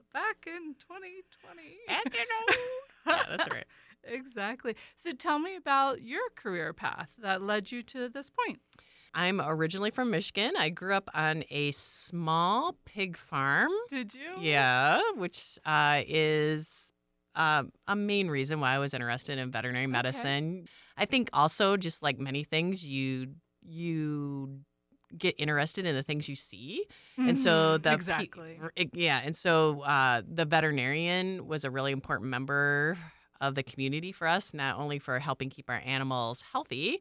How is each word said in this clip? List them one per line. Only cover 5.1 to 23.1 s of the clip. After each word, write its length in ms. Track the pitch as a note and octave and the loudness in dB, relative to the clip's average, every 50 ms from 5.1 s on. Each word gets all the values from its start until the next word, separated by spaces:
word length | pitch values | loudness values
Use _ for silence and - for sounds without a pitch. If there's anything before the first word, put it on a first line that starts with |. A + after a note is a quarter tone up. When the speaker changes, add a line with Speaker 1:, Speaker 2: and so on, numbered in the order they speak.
| D4 | -8
Speaker 1:
tell 260 | - - E4+ D4+ D4 | -4 0 0 0 0
me 160 | D#4 F#4 F#4+ | 0 -4 -6
about 460 | F4+ - D4+ C#4 C4+ C4+ C#4 C4 - | -8 -2 2 2 4 4 2 0 -4
your 200 | - A3+ C#4 F#4 B4+ A#4 - | -6 -8 -6 -4 -4 -6 -8
career 380 | - - G#3+ F3+ F3 D#3 D#3 D#3+ | -8 -8 -6 -4 -2 -4 -4 -6
path 400 | - - - - - E3 - _ - | -6 -6 -6 -6 -6 -10 -14 _ -10
that 200 | A3 G3 F#3+ F#3 | -4 -2 -2 -2
led 300 | G3 G3+ G#3 G#3+ F#3+ - | 0 0 -2 -2 -2 -4
you 120 | B3 A#3+ A3+ | -10 -10 -10
to 260 | - - C4 B3 B3 | -10 -10 -8 -8 -8
this 200 | A#3 C#4 C#4 - | -8 -10 -14 -10
point. 300 | - - A#4+ G4+ - - _ _ - - _ _ _ _ _ _ - | -4 -4 -4 -4 -4 -8 _ _ -20 -20 _ _ _ _ _ _ -2
Speaker 2:
I'm 280 | D#3+ F3 F3+ G3 F#3+ | 0 2 2 2 2
originally 480 | C#3 D3 D#3+ D#3 D#3+ D#3+ F3 F#3+ G3+ G#3+ | 2 0 0 2 0 0 0 0 -2 -2
from 200 | - - B3+ A#3+ | 0 0 0 2
Michigan. 420 | G3+ - - - - G3 G#3 C4+ F#4+ - | 2 0 0 0 0 0 0 0 2 2
I 120 | - D#3+ | 0 0
grew 240 | F3 - F3+ F#3+ G3 | 0 -4 -2 0 0
up 160 | G3 G3 - - | 0 0 -2 -2
on 280 | D#3 D#3 D#3 D#3 D#3+ - - | 0 0 2 0 0 -4 -6
a 220 | C#3+ C#3+ D3 C#3+ | -4 -2 -2 0
small 1040 | C#3+ - - - - - - - - E3+ E3+ D#3+ D#3+ E3 F3 F3+ G#3 B3 D#4 F4 - _ _ | 0 -2 -2 -2 -2 -2 -2 -2 -4 -2 0 2 4 4 4 4 4 2 0 -2 -4 _ _
pig 320 | - - G#3+ F#3+ F#3 E3 - | -14 -4 -4 -4 -4 -4 -10
farm. 540 | - - E3 C#3 C3+ C#3 C#3+ E3+ A3+ D#4 F#4 G#4+ A#4 A#4+ | -12 -6 -2 0 2 4 4 4 4 2 2 0 -2 -4
Speaker 1:
Did 240 | C#4 C4+ B3 G3+ - | -6 -6 -6 -6 -10
you? 260 | B3+ C#4+ E4 F#4 F#4 | -14 -14 -12 -10 -2
Speaker 2:
Yeah, 600 | E3 D#3 D3 C#3 C3+ B2+ B2+ B2+ C3+ D3 F3 C4+ G#4 A#4 G4+ | 0 4 4 6 6 6 6 6 6 6 6 4 4 2 0
which, 420 | B3 F3+ F3 - - - - - - - | -2 -4 -6 -6 -8 -12 -12 -16 -10 -4
uh, 380 | D#3 D#3 D3+ D3 D3 D3 C#3+ - - | 0 2 4 6 6 4 2 2 0
is, 840 | D#3 D#3 D#3 D#3 D#3 D3+ D3+ D3+ D#3 D3+ D#3 - - - - - _ _ _ _ _ _ _ _ - | 2 2 4 4 4 2 2 2 0 -2 -4 -8 -12 -12 -14 -14 _ _ _ _ _ _ _ _ -2
uh, 280 | D#3 D#3+ D#3 D3+ D3 C3 - - _ - - | 0 2 4 4 2 2 -2 -8 _ -4 -2
a 80 | G3+ | -2
main 320 | G#3 G3+ G#3 G#3 G3+ F#3+ E3+ | 0 2 2 2 2 2 2
reason 320 | D3 C3+ C3+ C#3+ D#3 D3+ | 0 0 0 0 0 0
why 140 | C#3+ B2+ C3 | 2 2 2
I 40 | C#3 | 2
was 160 | C#3 C#3+ C#3 | 0 -2 -2
interested 460 | B2 B2 A#2+ A#2 B2+ - - C#3+ C3 | -4 -2 -2 -4 -4 -4 -6 -4 -4
in 100 | C3 B2+ | -4 -4
veterinary 340 | B2 A2+ A2+ B2+ B2 B2 C3 | -4 -4 -4 -2 -2 -2 -2
Speaker 1:
Okay. 60 | C3+ | 0
Speaker 2:
medicine. 760 | B2+ A#2+ B2 B2+ C3+ - - - C#3 C#3+ D#3 D#3+ F3+ F#3 E3+ - - - - - - | 0 2 0 0 0 -2 0 0 0 0 0 -2 -4 -6 -10 -16 -20 -20 -20 -16 -4
I 100 | - G#3 | -2 -2
think 240 | - - B3+ A3+ - - | 0 2 0 0 2 4
also, 420 | C3+ D3 D#3+ - - G#3+ G3 G3+ | 4 4 6 6 4 4 4 4
just 280 | G3 F3+ E3 - - - | 2 0 -2 -6 -2 -2
like 160 | C#3+ C3 - | -2 -2 -2
many 240 | C3+ C3+ C3 C#3+ D3 | -4 -4 -4 -4 -4
things, 420 | - D#3+ D#3 E3 F3+ G3 F3+ F3 | -2 0 0 0 0 -2 -4 -6
you, 440 | C#3+ C3+ C3+ C3+ C3 | -4 -2 -2 0 0